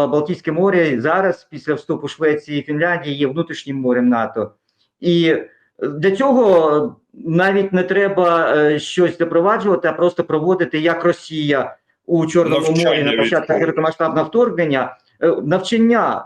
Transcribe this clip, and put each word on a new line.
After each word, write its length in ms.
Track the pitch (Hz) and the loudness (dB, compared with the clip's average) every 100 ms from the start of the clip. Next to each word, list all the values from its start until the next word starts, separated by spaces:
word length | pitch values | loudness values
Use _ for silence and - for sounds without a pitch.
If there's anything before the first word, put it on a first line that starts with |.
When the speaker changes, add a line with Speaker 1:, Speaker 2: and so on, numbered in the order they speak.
Speaker 1:
е, 40 | 139 | 2
Балтійське 440 | 147 147 175 - | 0 -2 -6 -4
море 500 | 156 196 185 160 127 | 0 0 2 2 0
зараз, 460 | 135 175 190 175 _ | 0 0 0 -4 _
після 220 | 147 151 | -16 -4
вступу 340 | 151 - 156 143 | -6 -4 -6 -6
Швеції 520 | - 156 151 - 147 | -2 -2 -2 -4 -8
і 40 | |
Фінляндії, 540 | 139 151 170 170 143 139 | -6 -2 -2 -2 -4 -2
є 100 | 139 | -2
внутрішнім 500 | 143 160 135 - 135 | -2 -6 -8 -10 -4
морем 320 | 127 123 123 | 0 2 2
нато. 420 | 120 110 113 101 _ _ _ _ _ | 2 -2 -4 -8 _ _ _ _ _
І 360 | 175 170 165 139 - _ _ _ | 0 2 2 0 -4 _ _ _
для 300 | 127 147 180 | -8 -2 -2
цього 840 | 196 277 254 226 180 156 151 - - _ | 2 2 4 4 4 4 0 -2 -8 _
навіть 600 | - 165 165 190 196 196 | -14 -2 0 2 0 0
не 100 | 185 | -2
треба, 720 | 180 190 196 190 175 170 160 147 | 0 0 0 2 2 2 2 2
е, 220 | 151 151 | 2 0
щось 380 | 151 - 170 - | -4 0 0 0
запроваджувати, 720 | 165 165 185 220 202 180 - | 0 2 2 0 0 0 0
а 60 | |
просто 300 | - 175 - | 0 0 0
проводити, 560 | 165 156 160 185 170 156 | -2 -2 0 0 0 0
як 240 | 160 170 | -2 0
Росія 720 | 170 175 - 160 147 139 120 - _ _ - | 0 -2 -6 -6 0 0 -2 -8 _ _ -2
у 200 | 170 160 | 0 2
Чорному 420 | 175 160 156 160 | 2 2 0 0
Speaker 2:
Навчання 220 | 160 170 | 2 2
Speaker 1:
морі 140 | 151 | 0
на 80 | 143 | 0
початку 320 | 113 113 165 | 0 0 0
Speaker 2:
військове. 160 | 156 156 | 0 -2
Speaker 1:
широкомасштабного 680 | 165 156 160 160 165 156 156 | 0 0 -2 -2 -2 -2 -2
вторгнення, 720 | 226 240 170 160 135 123 - _ _ | 2 0 0 0 0 -4 -8 _ _
е, 140 | 165 135 | 0 0
навчання 840 | 147 185 185 226 226 233 165 107 | -2 -2 0 0 2 2 0 -2